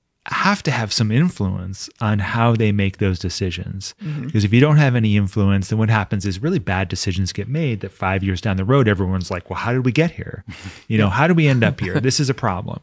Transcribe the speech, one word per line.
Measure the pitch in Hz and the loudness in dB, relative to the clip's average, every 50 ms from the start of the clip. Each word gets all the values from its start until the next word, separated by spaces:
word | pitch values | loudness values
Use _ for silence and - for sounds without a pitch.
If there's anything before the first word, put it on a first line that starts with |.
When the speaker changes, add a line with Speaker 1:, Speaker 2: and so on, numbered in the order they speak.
| _ _ _ _ - | _ _ _ _ -12
Speaker 1:
have | - - - - 190 208 202 - | -8 -4 -2 0 0 0 0 0
to | - | -2
have | 131 117 117 101 - | -2 -2 -2 -4 -2
some | - 117 107 | -2 0 2
influence | 107 123 165 180 175 - 104 92 95 95 92 95 98 - - - - - | 2 2 2 2 0 -2 -2 -2 -2 -4 -6 -8 -10 -12 -14 -16 -10 -4
on | 123 107 110 104 | -2 0 0 0
how | 95 - - 120 117 120 117 | 0 -2 -2 0 2 2 2
they | 110 113 107 101 | 4 2 2 2
make | 104 98 95 95 - | 2 0 0 0 0
those | 107 98 92 87 | 0 0 0 0
decisions. | - 90 - - 101 92 85 87 - - - 95 101 - - - 208 | -4 -6 -4 -4 -4 -4 -4 -6 -8 -10 -10 -10 -10 -12 -14 -10 -10
Speaker 2:
Mm-hmm. | 156 151 151 120 | -8 -8 -6 -6
Speaker 1:
Because | 135 156 107 101 | -4 0 0 2
if | 101 104 | 4 4
you | 120 | 6
don't | 139 151 151 | 6 6 6
have | 147 151 135 123 | 6 4 4 4
any | 123 113 110 104 | 2 2 2 2
influence, | 104 101 92 - 110 101 98 98 98 95 - | 2 2 2 0 2 2 4 4 2 0 0
then | 110 110 | 0 0
what | 113 110 | 2 2
happens | 113 110 98 - - 101 87 | 2 2 0 0 -4 -4 -2
is | 104 92 90 117 | -4 -4 -2 -2
really | 156 196 160 | -2 -2 -2
bad | 95 - 95 92 98 87 | -2 -2 -2 -2 -2 -2
decisions | - 90 - 104 90 87 98 87 - | -4 -4 -4 -4 -2 -2 -2 -4 -4
get | - 98 107 | -6 -8 -6
made | 131 156 170 139 117 98 | -4 -4 -2 -2 -4 -4
that | - 98 | -6 -10
five | - - - 92 95 98 95 | -10 -4 -2 0 0 0 0
years | 98 95 90 | -2 -2 -2
down | - 110 95 92 | -2 -2 -2 0
the | 95 | 2
road, | 98 131 139 127 | 2 4 4 6
everyone's | 107 104 85 101 90 95 92 90 - | 4 4 2 2 0 0 -2 -2 -4
like, | 98 87 - - | -6 -8 -8 -8
"Well, | 92 - | -8 -6
how | - 110 123 | -4 -2 -2
did | 131 127 | 0 0
we | 127 110 | 0 2
get | 147 160 170 - | 2 0 0 0
here? | - - - - - - - | -6 -12 -12 -12 -14 -14 -14
Speaker 3:
<laughs> | - - - 95 - - - - | -16 -14 -14 -14 -14 -14 -8 -2
Speaker 1:
You | 113 110 | 0 2
know, | 107 101 | 2 2
how | 92 - 147 | 2 2 2
do | 170 180 | 4 4
we | 165 156 143 | 4 4 4
end | 135 123 113 | 4 4 4
up | 107 135 - | 2 0 0
here? | - 92 87 147 | -4 -4 -2 -2
This | 117 131 127 - | 0 0 0 0
is | 147 127 | 0 -2
a | 135 | -2
problem," | - - 110 92 90 101 107 - - | -2 -2 -2 -2 -2 -6 -8 -10 -12